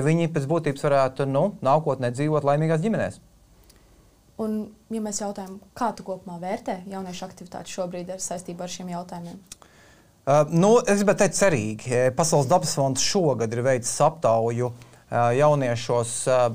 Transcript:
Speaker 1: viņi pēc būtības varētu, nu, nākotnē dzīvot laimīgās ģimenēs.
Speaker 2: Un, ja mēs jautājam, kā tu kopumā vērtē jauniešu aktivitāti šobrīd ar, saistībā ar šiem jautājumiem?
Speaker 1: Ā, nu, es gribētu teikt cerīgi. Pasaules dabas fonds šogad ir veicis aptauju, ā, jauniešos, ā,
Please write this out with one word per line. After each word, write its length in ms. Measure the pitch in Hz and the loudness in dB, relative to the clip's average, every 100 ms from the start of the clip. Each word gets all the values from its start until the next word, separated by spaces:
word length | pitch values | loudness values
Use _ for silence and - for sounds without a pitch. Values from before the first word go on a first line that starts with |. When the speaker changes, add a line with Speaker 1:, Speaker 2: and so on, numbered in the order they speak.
| 139 | 4
Speaker 1:
viņi 240 | 165 165 160 | 2 0 -2
pēc 100 | 135 | -2
būtības 320 | 165 156 135 151 | 0 -2 -2 2
varētu, 400 | 139 131 131 135 | 2 2 0 -2
nu, 220 | 135 190 196 131 | 0 0 0 0
nākotnē 480 | 156 156 131 123 | 2 0 -2 -2
dzīvot 320 | 123 151 151 139 | -2 0 0 2
laimīgās 380 | 147 160 160 208 | 2 2 0 0
ģimenēs. 380 | 170 98 - - _ _ _ _ _ _ _ _ _ _ - | -2 -4 -8 -20 _ _ _ _ _ _ _ _ _ _ -8
Speaker 2:
Un, 220 | 220 214 214 - - | -6 -6 -8 -14 -10
ja 80 | 220 | -8
mēs 240 | 214 202 | -6 -6
jautājam, 380 | 208 202 185 190 - - | -6 -8 -12 -16 -14 -4
kā 140 | 233 | -4
tu 120 | 202 180 | -4 -10
kopumā 340 | 185 180 170 | -12 -12 -10
vērtē 380 | 180 226 - 190 190 | -8 -6 -8 -10 -10
jauniešu 360 | 190 185 180 190 | -12 -12 -12 -14
aktivitāti 420 | - 180 - 180 | -16 -16 -14 -10
šobrīd 380 | - 180 180 180 185 | -8 -8 -8 -10 -10
ar, 60 | |
saistībā 440 | - 180 180 175 180 | -8 -10 -10 -12 -10
ar 60 | |
šiem 160 | - 180 | -10 -10
jautājumiem? 460 | 175 175 175 170 190 - - - _ - _ _ _ - | -10 -10 -14 -14 -16 -20 -20 -20 _ -20 _ _ _ 2
Speaker 1:
Ā, 120 | 147 151 | 2 4
nu, 220 | 165 196 240 | 4 6 6
es 220 | 220 202 | 4 2
gribētu 180 | 202 190 | 2 4
teikt 160 | 196 - | 2 4
cerīgi. 600 | 196 139 107 110 123 123 127 123 | 2 2 -2 -6 -2 2 2 2
Pasaules 320 | 160 156 123 | 2 2 4
dabas 240 | 180 165 | 2 2
fonds 300 | - 135 131 - | 0 0 0 0
šogad 480 | 208 156 117 113 | 2 2 0 -2
ir 80 | 117 127 | -2 0
veicis 280 | 127 120 - | 0 0 2
aptauju, 680 | 147 160 120 113 117 117 123 | 2 2 2 4 2 0 -4
ā, 540 | 120 - - - 120 120 123 | -6 -20 -20 -4 0 2 4
jauniešos, 760 | 151 147 127 117 - 120 117 - - | 4 4 0 -2 -2 -2 -2 -4 0
ā, 60 | 127 123 | 2 2